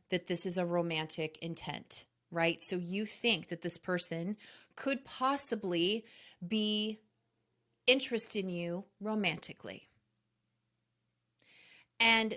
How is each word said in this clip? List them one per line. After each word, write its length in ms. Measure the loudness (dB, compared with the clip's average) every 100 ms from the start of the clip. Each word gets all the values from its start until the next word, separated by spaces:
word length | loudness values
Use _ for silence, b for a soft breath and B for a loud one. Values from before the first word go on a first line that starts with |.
| -4
that 180 | -4 0
this 180 | 0 0
is 100 | 0
a 80 | 2
romantic 720 | 2 0 0 -2 -4 -4 -6
intent, 640 | -8 -8 -8 -10 -8 -12 -12 _ _
right? 320 | 0 2 2
So 140 | 0 0
you 280 | -2 -4 -4
think 440 | -2 2 2 0
that 120 | -6
this 160 | -2 -4
person 600 | -2 -2 -2 -4 -4 -6 B B B -8
could 280 | -4 -4 -4
possibly 1000 | -2 0 2 0 -2 -2 2 2 2 B B B B -4
be 540 | 0 2 0 0 -4 _ _ _ _ _ _ _ _ 4
interested 560 | 4 4 -2 -2 -4
in 60 | -2
you 360 | -4 -4 -4 -8 -10
romantically. 880 | -4 0 0 -2 -6 -10 -14 -14 -18 _ _ _ _ _ _ _ _ _ _ _ _ _ _ _ B B B B B 4
And 360 | 6 6 4